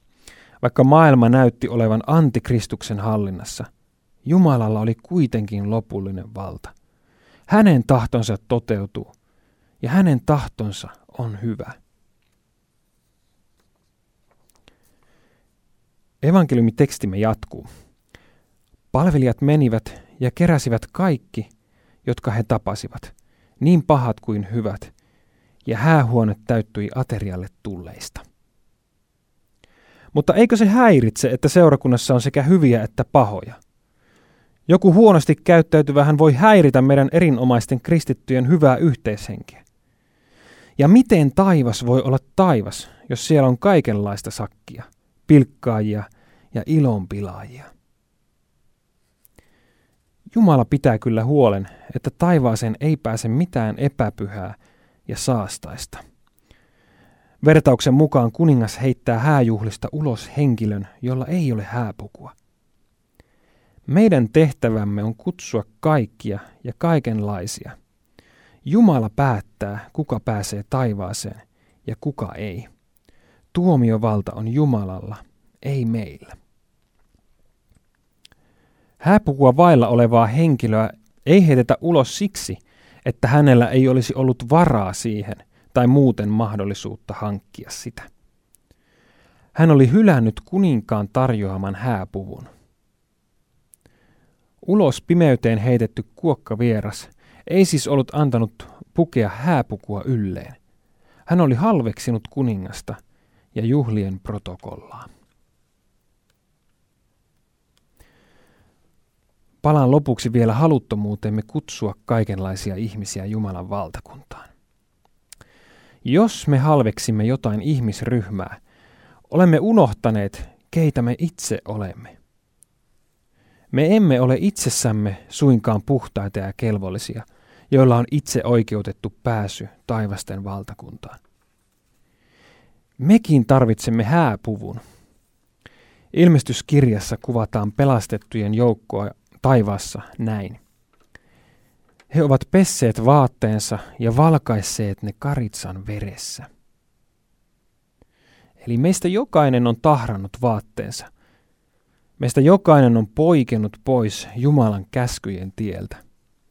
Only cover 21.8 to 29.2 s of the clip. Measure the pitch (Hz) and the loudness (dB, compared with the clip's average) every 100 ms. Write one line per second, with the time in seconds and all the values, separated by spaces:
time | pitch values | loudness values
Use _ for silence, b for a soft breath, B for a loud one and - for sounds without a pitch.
21.8 | _ _ - 120 - 107 107 113 - 101 | _ _ -8 -6 -4 -4 -2 -4 -4 -8
22.8 | - - - - _ _ _ - 143 175 | -10 -16 -20 -20 _ _ _ -2 2 2
23.8 | - 147 123 107 - 104 101 117 107 98 | 4 0 0 -6 -6 -6 -6 -6 -6 -8
24.8 | - _ _ _ _ _ _ _ - 110 | -14 _ _ _ _ _ _ _ -8 -2
25.8 | 147 160 120 120 107 101 - 113 107 - | 2 2 2 2 0 -2 -4 -4 -4 -8
26.8 | 104 131 131 107 101 90 92 - 104 92 | -8 -8 -8 -8 -8 -10 -12 -14 -14 -14
27.8 | 87 - - - - _ _ _ _ _ | -16 -18 -18 -18 -20 _ _ _ _ _
28.8 | _ _ _ _ | _ _ _ _